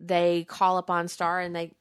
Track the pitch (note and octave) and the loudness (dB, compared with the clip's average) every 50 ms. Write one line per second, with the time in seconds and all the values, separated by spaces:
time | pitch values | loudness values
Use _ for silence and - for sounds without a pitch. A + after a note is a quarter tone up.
0 | E3 F3 F3+ F3 F3 F3 F3 E3+ E3 - - - F#3+ F#3 F#3 F#3 F3 - F3 E3+ | -4 0 0 2 4 4 2 2 -2 -6 -2 2 2 4 4 2 0 0 -2 -2
1 | E3+ F3+ - - F3 E3+ F3+ F3+ F3+ F3 E3+ E3+ E3+ D#3+ - _ | -2 -4 -4 -4 -2 -2 -2 -2 -4 -4 -6 -6 -8 -8 -12 _